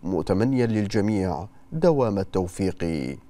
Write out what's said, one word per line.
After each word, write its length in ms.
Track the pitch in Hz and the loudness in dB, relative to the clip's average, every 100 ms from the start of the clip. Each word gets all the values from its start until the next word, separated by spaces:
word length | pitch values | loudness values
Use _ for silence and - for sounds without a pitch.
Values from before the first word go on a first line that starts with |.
متمنيا 600 | - 92 - 98 120 131 117 | -2 -2 0 2 2 2 2
للجميع 800 | 107 101 107 101 104 92 73 98 - - | 0 0 0 2 0 0 -2 -8 -16 -10
دوام 480 | 160 170 147 117 101 | 2 2 4 2 0
التوفيق 960 | 95 95 87 - 95 90 85 80 64 69 | -2 -2 -2 -2 -2 -2 -4 -2 -4 -8